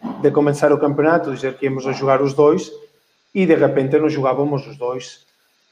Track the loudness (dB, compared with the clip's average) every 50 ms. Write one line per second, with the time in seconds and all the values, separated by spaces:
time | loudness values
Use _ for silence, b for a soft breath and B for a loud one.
0 | -12 -12 -4 -2 0 2 2 2 2 2 2 2 2 2 2 2 2 0 0 0
1 | 2 2 2 2 0 -4 -6 -6 -6 -8 -6 -4 -4 -4 -4 -4 -6 -6 -6 -2
2 | 0 0 2 2 0 0 2 4 4 4 4 2 -2 -8 -14 -20 -20 -20 _ _
3 | _ _ _ _ _ _ -4 0 2 2 4 4 2 2 2 0 0 0 0 0
4 | 0 0 -2 -2 -2 -2 0 0 -2 -2 -2 -4 -6 -10 -12 -10 -8 -8 -8 -8
5 | -12 -16 -20 -20 _ _ _ _ _ _ _ _ _ _